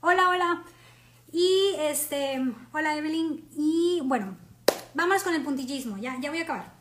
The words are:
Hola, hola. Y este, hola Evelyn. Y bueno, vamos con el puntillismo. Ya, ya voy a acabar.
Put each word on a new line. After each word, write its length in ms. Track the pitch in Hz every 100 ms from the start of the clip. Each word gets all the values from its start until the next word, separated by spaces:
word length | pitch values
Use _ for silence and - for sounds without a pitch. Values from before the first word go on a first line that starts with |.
Hola, 280 | 320 370 359
hola. 360 | 359 349 339 - - - - - _ -
Y 440 | 320 359 381 392 320
este, 640 | 302 285 - 285 277 262 262 214 -
hola 240 | 302 311 302
Evelyn. 480 | 311 320 330 294 - -
Y 440 | 302 330 339 349
bueno, 320 | 262 247 190 190 - - - - -
vamos 280 | 285 349 392
con 120 | 381
el 100 | 330
puntillismo. 540 | 277 269 254 277 240 196
Ya, 200 | 240 254
ya 100 | 285
voy 100 | 320
a 20 |
acabar. 320 | 330 233 - -